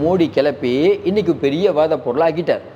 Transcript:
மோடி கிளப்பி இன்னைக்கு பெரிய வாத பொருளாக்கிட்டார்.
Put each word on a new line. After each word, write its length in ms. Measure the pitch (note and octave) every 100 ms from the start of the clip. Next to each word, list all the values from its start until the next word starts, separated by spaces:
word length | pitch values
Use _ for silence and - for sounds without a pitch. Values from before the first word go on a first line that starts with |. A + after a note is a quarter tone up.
மோடி 260 | D#3+ F#3 D#3
கிளப்பி 720 | C#3 C#3+ B2+ B2 C3 F#3 G3+
இன்னைக்கு 300 | F3 G#3 E3+
பெரிய 380 | C3+ C#3 D#3 G3
வாத 260 | D3+ D#3 D3
பொருளாக்கிட்டார். 640 | B2+ C3 E3 D#3 D3+ G#2 -